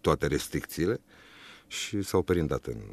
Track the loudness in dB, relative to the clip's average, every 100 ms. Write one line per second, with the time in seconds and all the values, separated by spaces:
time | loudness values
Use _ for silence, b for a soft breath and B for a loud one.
0 | 2 4 2 0 -2 -6 -4 -2 0 -2
1 | B B B B B B B -8 -4 -4
2 | 2 2 4 2 2 -2 -4 -8 -10